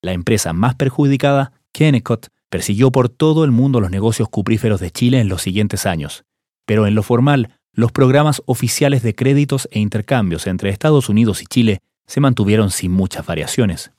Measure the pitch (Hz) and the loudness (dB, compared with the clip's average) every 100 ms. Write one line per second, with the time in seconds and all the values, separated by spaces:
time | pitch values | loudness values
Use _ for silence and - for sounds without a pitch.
0 | 87 92 85 110 82 80 120 127 135 - | -6 -6 -2 -2 -2 0 -2 0 -2 0
1 | 143 139 139 139 135 _ _ - 151 127 | 0 2 2 0 -2 _ _ 0 2 2
2 | - 113 - _ _ 92 - 104 131 131 | 0 -6 -6 _ _ -8 -4 2 4 4
3 | 120 _ 156 156 151 120 139 123 95 95 | 0 _ 0 2 2 2 2 2 0 0
4 | 110 113 113 - 98 110 113 98 87 - | -2 0 -4 -2 -2 0 0 -2 -4 -2
5 | 123 131 104 90 - 95 104 98 101 85 | 2 2 0 -2 -4 -2 -2 -2 -4 -4
6 | 71 - _ _ _ _ - 107 104 107 | -8 -14 _ _ _ _ -2 0 2 0
7 | 101 120 139 139 117 _ _ - 120 - | 0 2 2 2 -2 _ _ -2 -2 2
8 | 131 139 151 143 - 123 120 - 143 139 | 4 4 2 0 -4 -4 -2 0 0 2
9 | 110 - 131 143 143 135 - 107 104 107 | -2 -2 0 2 0 -4 -4 -4 -2 -4
10 | - 131 98 80 98 92 98 101 156 147 | -2 0 0 -2 -4 -4 -4 -2 2 2
11 | 127 104 117 92 - 127 117 95 _ _ | 2 2 2 -2 -2 0 2 0 _ _
12 | _ - 143 120 101 107 101 - 92 92 | _ 0 0 2 2 2 0 -2 -2 -2
13 | 92 - - 80 76 - 110 85 - | -2 -6 -8 -6 -4 -2 -2 -2 -14